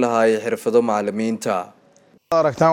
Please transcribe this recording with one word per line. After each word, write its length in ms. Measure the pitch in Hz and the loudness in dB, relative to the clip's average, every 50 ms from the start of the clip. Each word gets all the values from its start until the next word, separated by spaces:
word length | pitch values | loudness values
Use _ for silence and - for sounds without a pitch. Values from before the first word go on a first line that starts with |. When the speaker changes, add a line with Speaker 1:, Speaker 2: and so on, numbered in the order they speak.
| 123 | 2
Speaker 1:
lahaay 320 | 120 117 113 113 113 110 107 107 | 0 2 2 2 2 2 0 -2
xirfado 380 | 117 113 104 - 113 110 120 120 | -4 -6 -4 -4 0 2 2 2
macallimiinta. 880 | 117 107 104 104 104 98 107 113 113 113 110 - 120 101 90 90 - - _ _ _ _ _ _ _ _ _ _ - 170 | 2 0 -2 -2 -4 -4 -4 -4 -4 -4 -6 -4 -4 -4 -4 -6 -8 -16 _ _ _ _ _ _ _ _ _ _ -2 0
Speaker 2:
Aragtaan 400 | 165 156 151 127 - 165 160 | 2 2 2 2 2 2 4